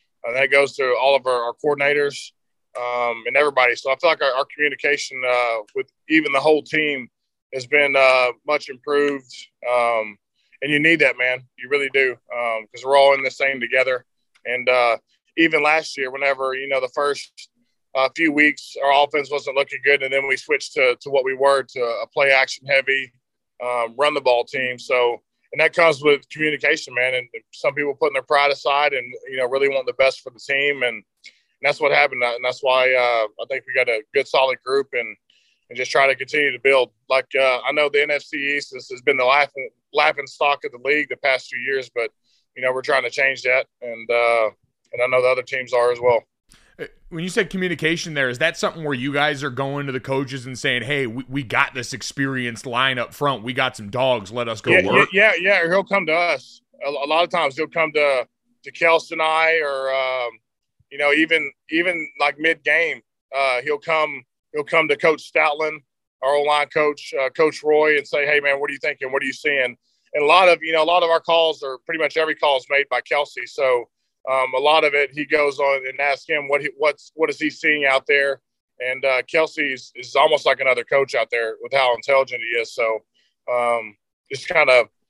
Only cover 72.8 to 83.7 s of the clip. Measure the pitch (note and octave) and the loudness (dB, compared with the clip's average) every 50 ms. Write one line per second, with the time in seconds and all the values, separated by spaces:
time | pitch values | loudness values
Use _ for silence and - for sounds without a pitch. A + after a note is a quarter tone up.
72.8 | C#3 - B2+ B2 - - D#3 D3 D3 - - B2+ A2+ A2 - - C#3 C3 B2+ A#2+ | 0 0 -2 -4 -2 -2 -2 -2 -2 -2 -6 -12 -14 -12 -4 0 2 2 2 2
73.8 | A#2 - _ _ _ _ _ _ _ - C3 C3 C3 B2+ C3 C3 C#3+ D3 D#3 D#3+ | 0 -6 _ _ _ _ _ _ _ -2 0 0 0 0 -2 0 2 4 4 4
74.8 | D3+ D3 C#3 C#3+ C#3+ C3 C3+ D3+ D3 C#3 D#3 D3+ D3 C#3+ C#3 C#3 C#3+ C#3 C3+ C3+ | 4 4 2 0 -2 -2 -4 -8 -4 -2 0 0 0 0 0 0 0 0 0 -2
75.8 | C3 C3 C3 C3+ C#3+ C#3+ C#3 - - - D#3+ D3+ C#3+ C#3 C#3+ C#3+ D3+ D3 C3 C#3 | -4 -8 -6 -4 -2 -2 -2 -4 -4 -4 -4 -4 -2 -2 -2 -2 -2 -6 -4 0
76.8 | D3+ D3+ D3 - - - _ D3+ D#3+ D3+ C#3 D3 D#3+ D3 B2 - - D#3 D3+ D3 | 0 0 0 -2 -10 -18 _ -4 -2 -2 -2 -4 -6 -6 -6 -2 0 0 0 2
77.8 | C#3+ C3+ C3+ C3 - - C#3+ C#3+ C#3 C#3 C3+ - _ _ _ _ _ _ _ _ | 2 2 2 0 0 0 0 2 2 0 -2 -6 _ _ _ _ _ _ _ _
78.8 | B2 B2+ C3 C3 C3+ C3+ C3 B2+ A#2+ - - E3 D#3+ D3+ - D#3 D3 C#3 C3 - | -6 -6 -6 -2 -2 0 0 0 -2 -2 0 0 0 0 -2 -4 -4 -4 -4 -8
79.8 | - - _ B2 B2 A#2+ - C#3 D3 D#3 D3+ C#3+ - D3+ C3+ B2+ C3+ C3 B2+ A#2+ | -12 -16 _ -18 -18 -2 2 2 4 4 4 2 2 0 0 2 2 0 0 0
80.8 | A#2 - C#3+ C#3 C#3 C3 - B2 A2+ - B2 A#2 A#2 A2+ A2 G2+ A#2 A#2+ C3+ C3+ | 0 0 0 0 2 0 0 -2 -2 -2 -2 -4 -4 -4 -6 -8 -8 -2 0 2
81.8 | C3+ B2 A#2+ A2+ - - C#3 C3+ C3+ B2 B2+ A#2+ A2+ A#2 A#2 A#2 A2+ - - - | 2 2 2 0 0 2 2 2 2 0 -4 -8 -8 -4 -4 -4 -4 -4 -4 -2
82.8 | A#2 A2+ A2+ G#2+ - _ _ _ _ _ _ _ _ - B2 B2 A#2+ A#2+ | -2 -2 -2 -4 -6 _ _ _ _ _ _ _ _ -4 -2 0 0 0